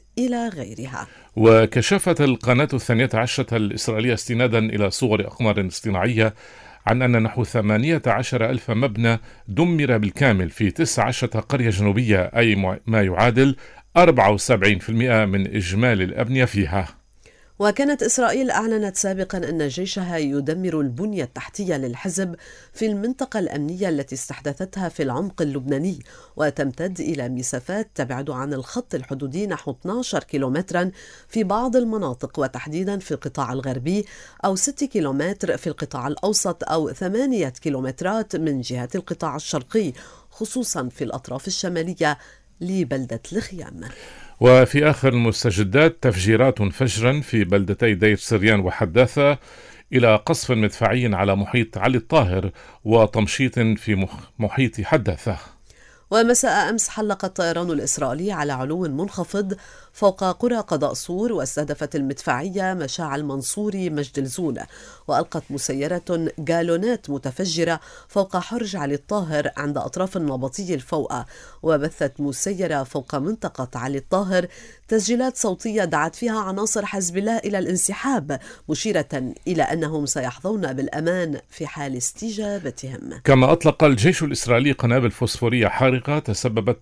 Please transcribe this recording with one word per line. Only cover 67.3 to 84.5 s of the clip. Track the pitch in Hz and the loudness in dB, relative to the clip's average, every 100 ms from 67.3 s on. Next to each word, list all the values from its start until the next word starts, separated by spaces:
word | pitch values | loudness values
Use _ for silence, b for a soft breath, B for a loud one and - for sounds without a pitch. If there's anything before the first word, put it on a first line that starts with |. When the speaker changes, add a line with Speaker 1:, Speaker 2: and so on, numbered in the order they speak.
| 127 185 160 165 160 B B B | -6 -4 -2 -2 -2 B B B
Speaker 1:
فوق | 208 190 180 | -2 0 -2
حرج | - 240 208 185 | -4 -6 -4 -4
علي | 143 | -4
الطاهر | 143 - 208 165 151 147 - | -4 -4 -4 -2 -2 -2 -4
عند | 147 143 | -4 -4
أطراف | 131 175 185 185 | -4 -4 -4 -2
النبطي | 151 131 131 - 185 | -4 -2 -6 -6 -6
الفوقة، | 151 - 160 123 127 - B B B | -6 -4 -4 -4 -6 -10 B B B
وبثت | 160 151 139 - 143 - | 0 0 0 -2 -4 -2
مسيرة | 143 131 196 190 175 143 | -6 -4 -4 -4 -2 -2
فوق | 131 147 120 143 | -4 -8 -6 -4
منطقة | 156 220 175 - 127 120 | -4 -4 -6 -8 -8 -6
علي | 131 139 | -6 -6
الطاهر | - 190 190 185 180 B B B - | -2 -2 0 0 -2 B B B -2
تسجيلات | 220 202 240 254 - | 0 2 0 0 -2
صوتية | 214 180 226 214 | -2 -2 -4 -2
دعت | 180 151 165 - | 0 0 -2 -2
فيها | 240 220 | -4 -2
عناصر | 190 190 214 214 202 | -4 -2 -2 -2 -4
حزب | 202 180 180 | -4 -4 -2
الله | 208 226 | -2 -2
إلى | - 196 | -2 -2
الانسحاب، | - 185 - 196 269 247 147 135 B B - | -2 0 -2 -2 -2 -2 -2 -8 B B -6
مشيرة | 156 220 180 - 139 127 - 160 | -4 0 -2 -2 -4 -6 -8 -4
إلى | 165 | 0
أنهم | - 165 151 156 143 | 0 0 -2 -2 -4
سيحظون | 151 123 - 190 214 151 | -4 -4 -6 -4 -2 -4
بالأمان | 131 135 151 160 180 165 135 - | -4 -4 -2 -2 -2 -2 -6 -10
في | - 151 | -12 -10
حال | - 139 127 | -8 -6 -6
استجابتهم. | - - 226 208 208 202 151 - 131 127 67 - | -6 -8 -10 -6 -6 -6 -8 -10 -12 -12 -12 -4
Speaker 2:
كما | - 135 131 | 4 6 6
أطلق | 170 156 - | 4 2 4
الجيش | 151 123 139 - | 4 6 4 2
الإسرائيلي | 151 135 117 | -2 -2 2